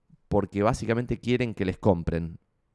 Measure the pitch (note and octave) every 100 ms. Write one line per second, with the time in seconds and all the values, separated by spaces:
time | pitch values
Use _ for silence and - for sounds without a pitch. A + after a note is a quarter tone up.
0 | _ _ _ G#2 G2 G2+ G2+ C3 G#2+ A2+
1 | B2 A#2 A2+ B2 B2 G#2 F#2 F2 A2 F2
2 | D#2+ E2+ E2 E2+ _ _ _